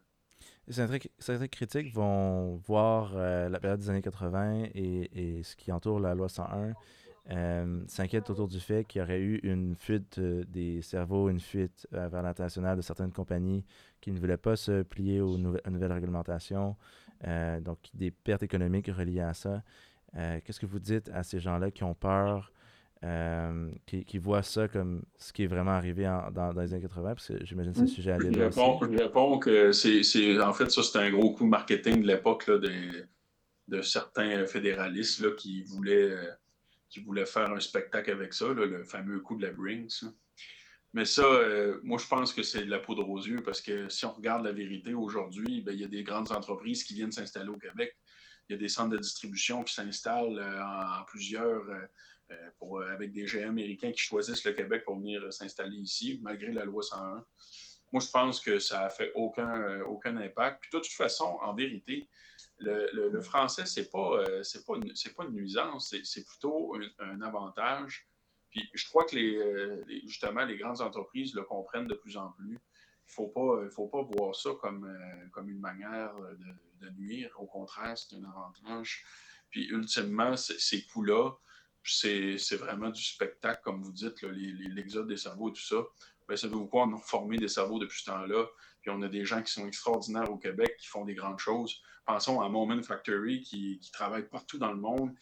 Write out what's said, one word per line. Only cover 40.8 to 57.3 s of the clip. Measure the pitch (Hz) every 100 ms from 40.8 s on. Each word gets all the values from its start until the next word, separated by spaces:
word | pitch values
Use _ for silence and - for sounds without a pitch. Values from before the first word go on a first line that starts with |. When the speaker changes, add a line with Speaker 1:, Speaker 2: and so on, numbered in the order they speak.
| _
Speaker 2:
Mais | 113 104
ça, | 139
euh, | 139 127 110 104 104 90
moi, | - 113
je | -
pense | 131 127
que | 117
c'est | - 107 101
de |
la | 98
poudre | - 104 98
aux | 98
yeux, | 101 120
parce | - -
que | 107 101 98
si | - 113
on |
regarde | 107 110 117
la | 107
vérité | 101 98 95 113 120
aujourd'hui, | 104 104 92 98 120 120
ben, | 101
il | 101
y |
a | 101
des | 101
grandes | 101 107 110
entreprises | 104 104 98 117 123
qui | - 104
viennent | 110
s'installer | 113 101 101 98
au | 104
Québec. | - 107 120 - _ - - - -
Il |
y | 101
a |
des | 104
centres | - 113
de | 104
distribution | 101 - 107 98 - 123
qui | 120 -
s'installent, | 101 - 113 120 117 104
euh, | 98 101
en, | 98 98 - -
en | -
plusieurs, | 208 101 226 233 220 196
euh, | 196 - _ - - -
euh, | 85 85 -
pour, | 90 95
euh, | 92
avec | 95 101
des | 104 101
géants | 107 110
américains | 113 104 98 120
qui | 120
choisissent | - 104 104 120 104
le |
Québec | 208 98 110
pour | - 98
venir, | 104 101
euh, | 98
s'installer | 98 101 - 98 104
ici, | 95 - 240 135
malgré | 107 101 110
la | 110 101
loi | 104
cent | 104 98
un. | 95 - -